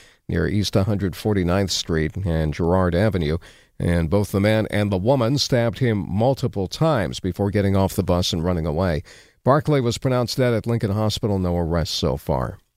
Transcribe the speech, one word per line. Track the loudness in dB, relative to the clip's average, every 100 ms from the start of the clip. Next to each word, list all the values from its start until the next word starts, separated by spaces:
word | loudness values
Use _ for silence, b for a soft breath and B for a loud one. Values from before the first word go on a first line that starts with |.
| B B -6
near | -2 0
East | -2 0 0
a |
hundred | 0 0 -2 -2
forty-ninth | -2 0 2 2 0
Street | -2 -2 0 0 -2
and | -2 0 0
Girard | 0 2 2 2
Avenue, | 2 2 0 0 -2 B B B -6
and | -2 0 2
both | 0 0
the | 0
man | 2 2 0
and | -2 0
the | 0
woman | 2 2 2 0
stabbed | 0 0 0 0
him | 0 0 -2
multiple | 0 0 0 -2 -4 -4
times | 0 0 2 -2 -4
before | -4 -2 0
getting | 2 2
off | 4 2 0
the |
bus | 0 0 0
and | 0
running | 0 0
away. | 0 0 0 -2 B B B B
Barkley | 2 2 2 0
was | 0 -2
pronounced | 0 0 0 0
dead | 0
at | 0 0
Lincoln | -2 0
Hospital. | 0 0 0 0 0
No | 0 0
arrests | 0 0 -2 -2
so | -2 -2
far. | -2 -2 -2 -8 _